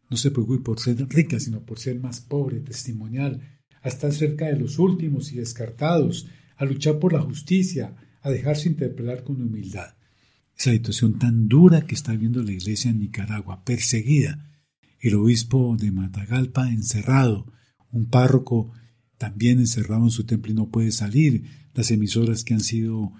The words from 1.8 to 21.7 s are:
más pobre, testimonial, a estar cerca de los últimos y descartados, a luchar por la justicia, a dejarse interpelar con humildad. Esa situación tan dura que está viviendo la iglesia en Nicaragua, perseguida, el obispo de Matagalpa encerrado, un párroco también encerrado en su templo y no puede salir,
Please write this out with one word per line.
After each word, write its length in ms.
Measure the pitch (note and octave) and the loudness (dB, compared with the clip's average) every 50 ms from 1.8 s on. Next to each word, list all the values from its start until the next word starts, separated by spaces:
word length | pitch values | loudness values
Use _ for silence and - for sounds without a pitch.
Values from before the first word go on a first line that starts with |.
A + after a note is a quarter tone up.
| - C3 B2 B2 | -6 -6 -6 -6
más 200 | B2+ B2 A#2 - | -6 -8 -10 -12
pobre, 400 | - - C#3+ C#3+ C#3+ - A#2 A2 | -10 -6 -4 -4 -2 -2 -4 -6
testimonial, 840 | - - - - - B2 A2 G#2+ A2 G#2+ A#2 C3+ C#3+ C#3 B2 - - - - _ _ _ _ _ - | -8 -10 -12 -10 -10 -10 -10 -10 -10 -8 -6 -6 -4 -6 -6 -8 -12 -16 -20 _ _ _ _ _ -10
a 60 | C3 | -8
estar 240 | - - - C#3+ C#3+ | -6 -4 -4 -4 -2
cerca 340 | - D3+ D3 - - E3 | 0 -2 -2 -2 -2 -2
de 100 | D3+ C#3+ | -2 -2
los 220 | A#2+ A#2 A2+ - E3 | -2 -2 -4 0 2
últimos 540 | F3+ F#3+ F#3 F3 E3 D#3 C#3 B2 - - B2 | 2 2 2 0 -2 -2 -4 -4 -4 -6 -8
y 40 | |
descartados, 920 | A#2+ A#2 - - - A2+ A2 - - D3 D#3+ F3 E3 C3 A#2 - - - - - - _ _ _ | -8 -8 -8 -8 -10 -10 -10 -6 -4 -2 2 2 2 2 2 -2 -4 -10 -14 -20 -20 _ _ _
a 80 | - C#3 | -6 -4
luchar 340 | C3+ C3+ - - D3+ D3+ D3+ | -4 -4 0 0 0 2 2
por 140 | E3+ F#3 E3 | 2 2 2
la 80 | C3+ | 2
justicia, 760 | G#2+ - - - - - F3+ F#3+ F3+ - - C3 - - - - - _ _ _ - | 0 -2 -6 -8 -2 0 2 2 2 0 -2 -6 -6 -8 -10 -16 -20 _ _ _ -6
a 80 | C#3 | -4
dejarse 380 | C3 - C3 C#3+ D3+ D3+ - F3 | -4 -2 -2 -2 -2 0 0 0
interpelar 540 | D3+ - C3+ A#2+ A#2+ A#2+ A#2 A#2+ B2+ B2 - | 0 0 -2 -4 -4 -6 -6 -6 -8 -8 -8
con 180 | - C#3 B2+ | -8 -6 -4
humildad. 540 | A#2+ A2+ A2 G#2 F#2+ F#2 - F#2+ F2+ - _ _ _ _ _ _ _ _ _ _ _ _ _ | -4 -4 -6 -6 -8 -10 -12 -12 -14 -16 _ _ _ _ _ _ _ _ _ _ _ _ _
Esa 160 | - - B2+ A#2 | -4 0 2 2
situación 460 | A2 A#2 - G2+ - A#2+ G#2+ G#2 A2+ | 2 0 -2 -2 2 2 2 2 2
tan 280 | A#2 A#2+ A#2 A#2 A2 | 2 2 2 2 4
dura 400 | G#2 A#2 D3 F3+ F3+ E3 D3+ - | 6 8 10 10 10 8 6 4
que 80 | - - | 0 -6
está 180 | - - - A2+ | -6 -4 -4 -4
viviendo 300 | G#2+ A2 A#2 A#2+ B2+ A#2 | -2 -2 -2 -2 -2 -2
la 100 | G#2 G2 | -4 -6
iglesia 380 | F#2 F2+ G#2 G#2+ G#2 - B2 | -6 -6 -6 -4 -2 0 0
en 80 | A2+ A2 | 0 0
Nicaragua, 680 | G#2 G2 - - G2 A2 G#2+ G#2 F#2+ F#2 F#2+ - - | -2 -4 -6 -8 -8 -6 -6 -8 -8 -10 -14 -10 -6
perseguida, 920 | - B2 A2 - - A#2+ A2+ G#2+ B2+ D3+ D3 A2+ - - - - - _ _ _ _ _ _ _ _ _ _ | -4 -2 -2 0 0 0 0 2 4 4 4 4 2 -2 -8 -14 -18 _ _ _ _ _ _ _ _ _ _
el 160 | - A#2 G#2 | 2 2 4
obispo 600 | G#2 G#2 A#2 A#2+ A2+ A#2 - C3 C3+ B2+ A#2+ A#2 G#2 | 6 6 6 4 4 2 2 2 2 2 2 0 0
de 140 | G#2 G#2 F#2 | 0 0 0
Matagalpa 800 | F#2+ F#2+ F#2 F#2 G2+ G2 G2 A#2+ C3 B2+ B2+ - C3+ B2+ B2 | -2 -2 -4 -6 -8 -6 -2 0 0 0 0 0 0 0 0
encerrado, 840 | A#2 G#2+ G#2 - - G#2 G2+ B2+ C3 C3+ C3 A#2+ G#2+ F#2+ - - - _ _ _ _ _ _ _ - | 0 -2 -2 -2 -4 -2 0 2 4 4 4 4 2 -2 -6 -10 -16 _ _ _ _ _ _ _ -4
un 140 | A#2 A2+ | -4 0
párroco 680 | A#2 A#2 B2 B2+ B2+ - B2+ B2+ - A#2+ A2+ G#2 - - - - _ _ _ _ _ _ - | 4 4 6 6 6 6 4 2 2 0 0 0 -2 -8 -16 -20 _ _ _ _ _ _ -10
también 420 | A2 G2+ G2 G2+ A#2 A#2+ B2+ B2+ | -10 -8 -4 0 2 4 4 4
encerrado 440 | B2 A#2 - A2 G2 F#2+ G#2+ A2+ A#2+ | 4 2 0 -2 -2 -2 0 2 2
en 60 | A#2 | 2
su 140 | A2+ - G#2 | 2 0 -2
templo 260 | - A2+ G#2+ - A2 | -2 -2 -2 -2 -2
y 40 | A2 | -2
no 140 | A2 G#2+ A2 | -2 -2 -2
puede 220 | - A2+ A2+ A2 | 0 0 0 0
salir, 540 | A2 - G#2+ G2+ G#2+ C#3+ D#3+ D3 A#2+ G#2+ - - - - - _ | 0 -2 -4 0 2 2 4 4 2 0 -4 -8 -16 -20 -20 _